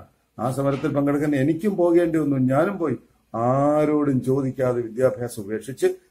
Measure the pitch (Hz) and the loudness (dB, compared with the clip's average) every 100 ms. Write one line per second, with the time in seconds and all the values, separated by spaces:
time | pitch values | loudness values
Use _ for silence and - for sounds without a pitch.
0 | - _ _ - 120 131 139 139 156 139 | -6 _ _ -8 -4 -2 -2 -2 -2 0
1 | 143 143 151 143 139 160 214 180 175 170 | 0 0 0 2 0 0 -2 0 4 4
2 | 170 160 143 135 127 135 180 190 160 117 | 4 2 0 2 2 2 0 0 -4 -4
3 | - _ _ 113 120 135 147 151 151 151 | -8 _ _ -2 0 2 2 2 2 2
4 | 143 131 123 135 131 131 127 123 113 110 | 2 0 0 0 -2 -2 0 0 -4 0
5 | 127 113 120 - 101 107 120 131 180 185 | 0 0 -6 -8 -8 -8 -8 -2 -2 -2
6 | _ | _